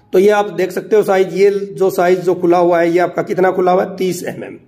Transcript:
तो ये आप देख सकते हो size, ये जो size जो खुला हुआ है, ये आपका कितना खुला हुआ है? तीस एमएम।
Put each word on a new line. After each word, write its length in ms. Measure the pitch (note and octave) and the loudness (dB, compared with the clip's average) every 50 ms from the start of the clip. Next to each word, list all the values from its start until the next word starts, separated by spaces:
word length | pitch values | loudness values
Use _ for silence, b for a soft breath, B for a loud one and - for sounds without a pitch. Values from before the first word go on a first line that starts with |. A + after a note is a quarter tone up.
| b b | b b
तो 60 | - F#3 | 2 2
ये 120 | G3 G#3 | 4 4
आप 200 | G#3 G#3 G#3 G#3 | 4 2 0 -2
देख 200 | E3 E3 F#3 F3+ | -2 -4 -4 -4
सकते 240 | - G3+ - - A3 | -4 -8 -4 0 2
हो 60 | G#3 | 2
size, 320 | - G#3 F#3+ F#3+ F#3 E3 E3+ | 2 2 2 2 0 0 0
ये 160 | F#3 G3 G3+ | 2 2 2
जो 400 | G3+ G3 G3+ G3 D#3+ D#3+ F#3+ F#3+ | 2 0 -6 -6 -4 -2 -2 0
size 300 | F#3+ F#3 F3 F3+ F#3 F3+ | 0 2 2 2 2 0
जो 140 | D#3 F#3 F3+ | 0 -2 -2
खुला 220 | F3 F3+ E3+ E3+ F3+ | 0 2 2 2 4
हुआ 220 | F3 F3 F3 E3+ | 2 2 2 2
है, 100 | E3+ E3+ | 2 2
ये 80 | E3+ F3+ | 2 0
आपका 220 | F3 E3+ - E3+ D#3+ | 0 0 -2 -4 -6
कितना 260 | G#3+ F#3+ F3+ F#3 F#3 | -4 -2 0 0 0
खुला 200 | F3 F#3+ F3+ F3+ | 2 0 0 2
हुआ 120 | F3+ F#3+ G#3 | 2 0 0
है? 120 | F#3 - | -4 -6
तीस 260 | - F#3+ F3+ F3 - - | -4 -4 -4 -4 -6 -8
एमएम। 320 | A#2 - A2+ G2+ G2+ - - _ | -10 -10 -10 -12 -14 -16 -18 _